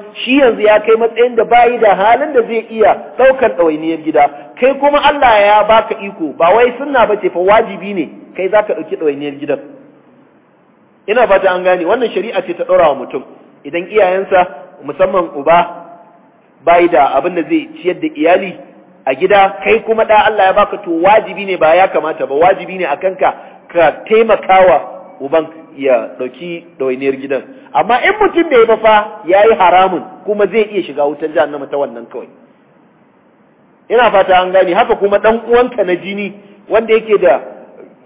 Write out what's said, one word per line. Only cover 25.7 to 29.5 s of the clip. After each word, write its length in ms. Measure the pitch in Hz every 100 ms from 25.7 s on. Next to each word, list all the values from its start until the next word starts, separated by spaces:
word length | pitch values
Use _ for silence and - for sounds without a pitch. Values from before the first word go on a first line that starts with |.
| 139
ya 320 | 135 120 110 -
ɗauki 440 | 127 - 175 170 - -
ɗawainiyar 360 | 131 127 139 131
gidan. 240 | 135 131 - - -
Amma 260 | 139 196 247
in 100 | 370 427
mutum 300 | 392 339 330
bai 160 | 247 220
ba 120 | 214
fa, 440 | 220 214 214 - 151
ya 200 | 190
yi 80 | 220